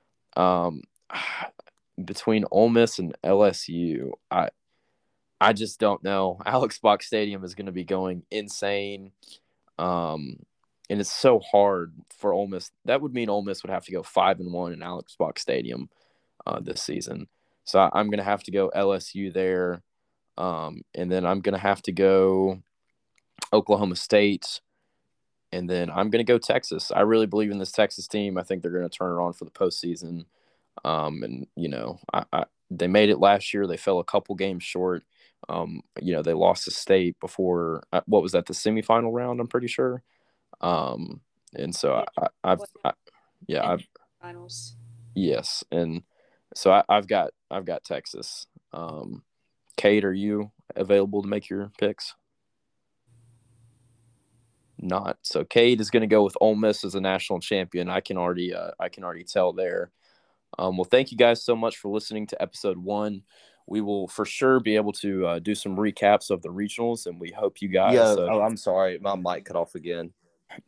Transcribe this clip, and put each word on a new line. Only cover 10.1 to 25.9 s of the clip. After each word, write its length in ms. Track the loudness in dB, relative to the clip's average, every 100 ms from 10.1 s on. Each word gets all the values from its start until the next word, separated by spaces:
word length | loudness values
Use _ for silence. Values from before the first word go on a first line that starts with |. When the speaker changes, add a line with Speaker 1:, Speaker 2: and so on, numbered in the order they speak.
| -6 -8 -14 -20 _ _ _ -6
Speaker 1:
and 100 | -4
it's 120 | -4
so 260 | 2 4 4
hard 520 | 4 4 4 2 -4 -14 -20 -4
for 140 | -2
Ole 160 | 0 -2
Miss. 220 | -6 -12 _ -2
That 140 | 0
would 140 | 0
mean 140 | -4 -2
Ole 120 | -2
Miss 200 | -2 -8
would 80 | -6
have 140 | -8
to 80 | -6
go 100 | -10
five 380 | -2 2 2 2
and 120 | -4
one 200 | -6 -6
in 100 | -8
Alex 320 | -10 -12 -14 -4
Box 240 | -4 -4
Stadium, 460 | -4 -4 -4 -8 -12 _ _ _ _ _ -8
uh, 140 | -8
this 220 | -8 -8
season. 460 | -6 -8 -8 -12 -12 _ _ _
So 140 | 0 4
I, 120 | 4
I'm 160 | 4 0
gonna 120 | -2
have 180 | -2 -2
to 60 | -2
go 180 | 0 0
L 240 | 2 0
S 200 | 0 -4
U 160 | -8 -4
there. 520 | -2 0 0 -2 -4 _ _ _ _ _ -6
Um, 420 | -4 -4 -8 -12 -14
and 180 | -8 -2
then 140 | 0 0
I'm 140 | 0
gonna 180 | 0 0
have 240 | 0 0
to 100 | -2
go 720 | 2 6 6 6 4 2 -2 _ _ _ _ _ _ _ -16 0
Oklahoma 440 | 2 4 2 2 -2
State. 640 | 2 4 4 0 -6 -12 _ _ _ _ _ _ _ _ _
And 160 | -8 -2
then 220 | -2 -2